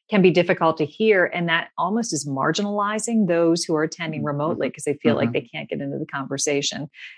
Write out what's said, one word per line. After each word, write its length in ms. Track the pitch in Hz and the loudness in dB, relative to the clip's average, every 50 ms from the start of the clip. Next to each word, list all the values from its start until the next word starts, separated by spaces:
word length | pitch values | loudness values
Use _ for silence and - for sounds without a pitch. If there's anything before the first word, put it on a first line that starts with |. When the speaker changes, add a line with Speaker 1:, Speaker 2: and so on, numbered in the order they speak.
| _ _ | _ _
Speaker 1:
can 120 | 214 196 | 4 6
be 80 | 180 180 | 6 6
difficult 460 | 160 175 175 185 180 - 170 160 160 | 6 6 4 2 2 2 2 2 2
to 80 | - 156 | 2 -2
hear. 380 | 151 - - 220 220 202 185 175 | -4 -2 2 2 4 4 4 2
And 220 | - - 180 170 170 | 0 0 -2 -2 0
that 200 | 165 165 - - _ | 0 -2 -2 -4 _
almost 360 | - 170 185 208 233 226 - | -4 -2 0 0 -2 -2 -2
is 140 | 165 143 143 | -4 -6 -4
marginalizing 1000 | 143 135 131 139 151 160 - 202 208 208 208 202 208 214 214 - 233 233 220 202 | -4 -4 0 0 0 0 0 -2 -2 -2 -2 -2 -2 -2 -4 -2 0 2 2 2
those 380 | 170 170 170 170 165 170 170 - | 4 4 4 4 4 2 2 0
who 100 | - 160 | 0 0
are 80 | 151 | 0
attending 380 | 156 156 - - 170 160 156 151 | 0 -2 -4 -6 -8 -8 -6 -4
Speaker 2:
Mm-hmm. 60 | 147 147 | -4 -4
Speaker 1:
remotely 420 | 143 143 147 165 - - 139 - | -2 -2 -2 -2 -2 -2 -4 -4
'cause 140 | - 156 - | -6 -4 -4
they 100 | 151 143 | -4 -4
feel 220 | - - 156 - | 0 2 2 2
like 120 | 139 143 120 | 2 0 0
Speaker 2:
Mm-hmm. 40 | |
Speaker 1:
they 80 | 123 147 - - | -2 -4 -6 -6
can't 160 | - 151 139 - | -10 -12 -10 -8
get 120 | - 151 | -8 -6
into 180 | 139 139 143 139 | -6 -6 -6 -6
the 80 | 151 | -8
conversation. 840 | - - 139 127 - 139 139 - 151 143 139 143 - - - 147 - _ - - - - | -8 -8 -8 -8 -6 -6 -4 -2 0 0 0 -2 -4 -6 -8 -10 -12 _ -18 -20 -20 -16